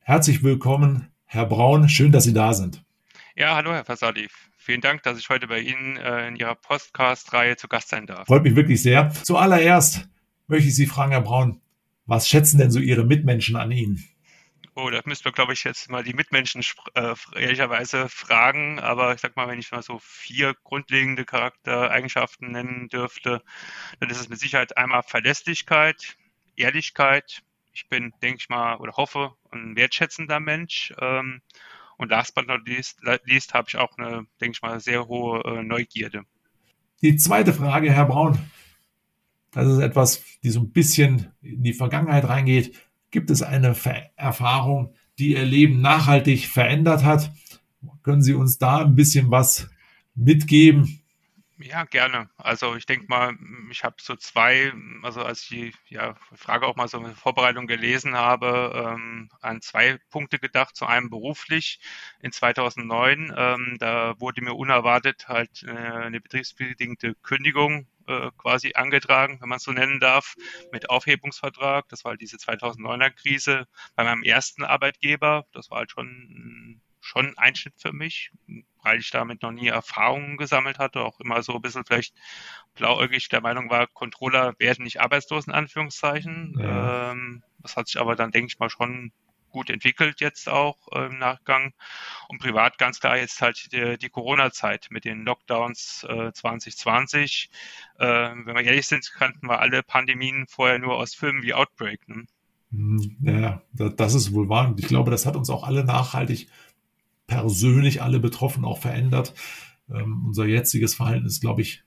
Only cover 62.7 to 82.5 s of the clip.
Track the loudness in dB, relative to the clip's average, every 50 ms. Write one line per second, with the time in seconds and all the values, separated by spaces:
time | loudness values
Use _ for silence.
62.7 | -4 -8 -8 -6 -2 2 2 2 2 0 -4 -12 -4 -2 0 0 0 -2 -6 -10
63.7 | -8 -6 -4 -4 -2 -2 -2 -4 -6 _ -8 -10 -8 -8 -8 -10 -8 -8 -2 0
64.7 | 0 2 2 2 2 2 2 0 -4 _ -10 -6 -4 -4 -4 -4 _ -20 -16 -14
65.7 | -14 -12 -10 -10 -10 -10 -10 -10 -10 -12 -14 _ -8 -8 -8 -8 -12 _ -12 -12
66.7 | -8 _ -10 -10 -10 -10 -10 -10 -10 _ _ -6 -6 -2 -2 -2 0 2 0 0
67.7 | 0 -6 -10 _ _ _ _ -8 -8 -6 -6 -8 _ _ -2 -2 -2 -2 -2 -4
68.7 | -4 -2 -2 0 0 -2 2 2 2 2 2 0 -4 -10 -10 -10 -8 -8 -6 -8
69.7 | -2 -2 -2 -2 -2 0 2 2 2 2 0 -2 -18 -18 -18 -18 -18 -18 -20 -14
70.7 | -14 -12 -6 -2 -2 -2 0 0 -2 -2 _ -12 -12 -10 -12 -12 -8 -4 -4 -2
71.7 | -2 -2 -4 _ -20 -14 -12 -12 -12 -12 -14 -20 -20 -12 -8 -8 -8 -6 -6 -8
72.7 | -8 -8 -10 -8 -2 0 -2 -2 -2 _ -4 -4 -4 -2 -2 -2 -2 -2 -4 _
73.7 | _ -20 -20 -12 _ -2 0 0 0 -2 0 2 2 2 0 -4 -10 -10 -4 -2
74.7 | -2 0 0 -4 -4 _ -4 -4 -2 0 0 0 -2 -2 -4 _ _ -20 -18 -10
75.7 | -10 -10 -10 -10 -12 -14 -14 -14 -16 -20 -20 -20 -20 -20 -20 -20 -20 -20 -20 -20
76.7 | -20 _ _ _ _ _ -20 -8 -4 -4 -4 -4 -2 0 0 0 0 0 -12 -14
77.7 | _ _ -12 -12 -10 -10 -12 -10 -10 -12 -14 -14 _ _ _ _ -20 -20 -20 _
78.7 | _ _ _ -2 -2 -2 -4 -4 -4 -4 -4 -4 -10 -12 -12 -12 -10 -4 -4 -2
79.7 | -2 -2 -6 -6 -4 -2 0 0 0 -2 -6 -12 -10 -10 -6 -2 -2 -2 -2 -2
80.7 | -6 -4 -6 -6 -4 -4 -6 -6 -8 _ -8 -4 -4 -4 -4 -4 -10 -8 -8 -8
81.7 | -10 -10 -4 -2 -2 -2 -2 -4 _ _ -20 -20 -20 -20 -20 -20